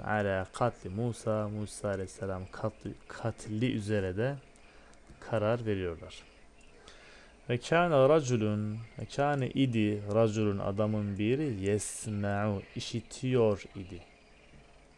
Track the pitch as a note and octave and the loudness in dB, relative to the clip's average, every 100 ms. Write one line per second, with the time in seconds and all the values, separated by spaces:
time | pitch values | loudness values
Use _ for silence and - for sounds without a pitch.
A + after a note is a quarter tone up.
0 | - G#2+ G2+ F#2+ F2+ - B2 - F#2+ F#2+ | -2 0 2 0 -2 -2 -2 -2 -6 -4
1 | A#2+ A2 - G#2+ G#2+ G#2+ G#2 - G#2 G2 | -4 -2 -2 -2 -2 -4 -6 -6 -4 -2
2 | F#2 - F#2+ F#2 F#2 - A2 - G2 - | -4 -8 -6 -6 -8 -6 -6 -6 -10 -12
3 | - - A2+ - - G#2+ A#2+ A2 G#2 G#2+ | -14 -8 -6 -6 -6 -2 0 0 0 0
4 | F#2+ F#2 B2 C#3 - - - - - - | 0 -2 -2 -4 -10 -20 -20 -20 -20 -20
5 | - - - A2+ G#2 A#2+ A2 G2 F2+ D#2+ | -20 -18 -4 0 2 0 0 -2 -2 -6
6 | F2+ - - - - - - - - - | -10 -18 -20 -20 -20 -20 -20 -20 -20 -20
7 | - - - - - B2 - E3 F3 D3 | -20 -20 -20 -12 -4 -4 2 4 6 6
8 | C3+ D#3+ C3+ B2 G#2+ G#2 G#2+ G#2+ A#2 - | 8 6 4 2 2 0 -2 -6 -10 -12
9 | A2 - C#3+ C#3+ B2+ - C3+ A2+ G#2+ G#2 | -6 -2 0 2 0 2 2 4 2 2
10 | G2+ G#2+ A2+ G#2+ G#2+ G2 G2 G2 G#2+ G#2+ | 0 4 4 4 2 2 0 0 2 2
11 | G#2 G2 G#2 C3+ D#3 G#2 F#2+ G#2 - - | 0 0 0 2 0 -2 0 0 0 -8
12 | A2+ G#2 G2+ G2+ G#2+ G2 - - - A#2 | -6 -2 -2 0 0 -2 -4 -10 -6 -6
13 | - - B2+ B2+ A2 G2 - - F2+ F2 | -8 -6 0 4 4 4 -4 -12 -12 -12
14 | - - - - - - - - - | -16 -20 -20 -20 -20 -20 -20 -20 -20